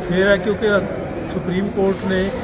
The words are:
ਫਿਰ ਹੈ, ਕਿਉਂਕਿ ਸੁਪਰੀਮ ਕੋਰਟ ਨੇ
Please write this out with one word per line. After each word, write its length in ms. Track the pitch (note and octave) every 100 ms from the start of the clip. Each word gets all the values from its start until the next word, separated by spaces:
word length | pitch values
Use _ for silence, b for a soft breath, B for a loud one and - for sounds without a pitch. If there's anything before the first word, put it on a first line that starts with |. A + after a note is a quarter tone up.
| -
ਫਿਰ 180 | F3+ G3
ਹੈ, 100 | G3
ਕਿਉਂਕਿ 300 | G#3+ G3+ G#3+ G3+ - - - - -
ਸੁਪਰੀਮ 340 | F#3 F3 F3+ G3+
ਕੋਰਟ 380 | - F#3+ F#3 G3
ਨੇ 240 | F#3 G3 -